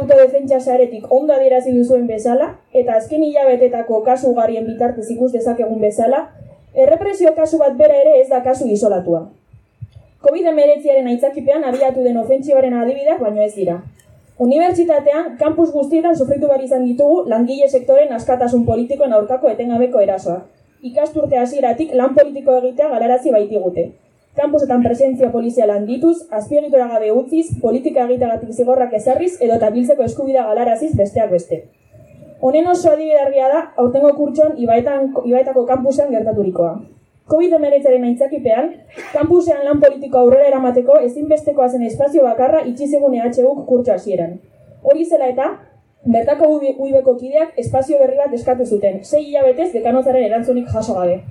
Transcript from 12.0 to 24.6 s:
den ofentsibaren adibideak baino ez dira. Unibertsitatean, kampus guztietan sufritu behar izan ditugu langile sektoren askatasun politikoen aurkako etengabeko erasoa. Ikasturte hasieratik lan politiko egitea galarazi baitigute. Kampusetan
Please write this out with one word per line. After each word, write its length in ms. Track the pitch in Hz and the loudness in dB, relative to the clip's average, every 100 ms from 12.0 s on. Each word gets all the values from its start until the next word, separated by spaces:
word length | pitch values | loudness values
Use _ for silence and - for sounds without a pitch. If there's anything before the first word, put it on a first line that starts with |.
den 140 | 247 233 | 0 -2
ofentsibaren 560 | 226 269 285 269 262 | 0 -2 2 2 2
adibideak 460 | 240 240 277 285 320 | 0 -4 -2 -2 0
baino 220 | 220 208 | -2 -2
ez 140 | 208 202 | -2 -2
dira. 260 | 175 175 - - _ _ _ - | -6 -6 -12 -20 _ _ _ -4
Unibertsitatean, 1000 | 247 294 359 349 339 294 285 294 330 240 | 0 2 2 2 2 2 2 0 -4 -4
kampus 340 | 311 311 320 | -2 0 0
guztietan 440 | 285 277 330 339 294 | 0 0 0 0 0
sufritu 320 | 262 285 294 | -2 0 0
behar 140 | 269 | 0
izan 240 | 254 262 247 | 0 -2 -2
ditugu 380 | 247 285 349 - | 0 2 2 0
langile 420 | 226 240 269 277 | -2 -2 0 0
sektoren 460 | 269 247 277 294 | 2 4 4 2
askatasun 520 | 233 - 247 240 247 233 | -2 -4 -2 0 0 0
politikoen 480 | 226 240 277 269 | -2 -4 -2 2
aurkako 360 | 214 208 262 247 | 2 0 -2 -2
etengabeko 500 | 220 240 233 247 247 | -2 -4 -2 0 0
erasoa. 440 | 196 190 185 180 - _ _ _ | 0 -2 -6 -8 -10 _ _ _
Ikasturte 560 | 247 277 302 302 269 254 | -6 -4 -2 -2 -2 -2
hasieratik 580 | 247 277 254 233 320 254 | -2 -2 -2 -2 -2 -2
lan 180 | 262 | 2
politiko 440 | 277 285 277 285 254 | 2 2 0 0 0
egitea 320 | 254 247 302 | 0 -2 -2
galarazi 420 | 247 233 247 254 | 0 0 0 2
baitigute. 600 | 220 208 208 180 175 - - _ _ _ - | 0 0 -4 -4 -4 -8 -10 _ _ _ -4
Kampusetan 480 | 294 294 | -2 0